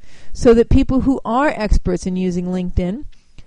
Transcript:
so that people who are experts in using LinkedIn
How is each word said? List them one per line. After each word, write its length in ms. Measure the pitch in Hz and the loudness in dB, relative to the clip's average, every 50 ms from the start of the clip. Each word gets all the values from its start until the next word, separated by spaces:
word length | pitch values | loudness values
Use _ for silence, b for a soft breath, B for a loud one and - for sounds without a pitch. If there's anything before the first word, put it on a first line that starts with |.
| b b b b b b b | b b b b b b b
so 220 | - - 240 226 | 2 4 6 6
that 140 | 226 233 - | 6 6 4
people 320 | - 262 269 - 254 262 | 4 4 4 4 0 0
who 200 | - 262 269 - - | 2 0 -2 -2 -2
are 300 | 196 233 254 285 302 - | -2 -2 0 0 0 0
experts 520 | - 214 208 - - - 185 180 170 - 190 | -2 -2 0 0 2 2 0 -2 -2 -4 -4
in 80 | 185 | -4
using 320 | 185 185 185 175 180 175 180 | -2 -2 -2 -2 -2 -4 -4
LinkedIn 580 | 185 185 180 180 - - 185 175 196 285 302 - b b b b b b b | -4 -4 -4 -2 -2 -2 -2 -2 -6 -6 -10 -12 b b b b b b b